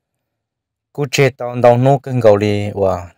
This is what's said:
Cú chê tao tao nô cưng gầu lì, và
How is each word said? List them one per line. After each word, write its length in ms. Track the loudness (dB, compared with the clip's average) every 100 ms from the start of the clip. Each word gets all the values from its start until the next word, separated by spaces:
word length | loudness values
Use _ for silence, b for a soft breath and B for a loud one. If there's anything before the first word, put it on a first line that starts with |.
| _ _ _ _ _ _ _ _ _
Cú 140 | -10 -6
chê 200 | 0 0
tao 260 | -2 -10 2
tao 160 | 2 4
nô 200 | 2 0
cưng 220 | -2 0
gầu 160 | 2 2
lì, 340 | 0 -4 -6
và 380 | -4 -4 -4 -10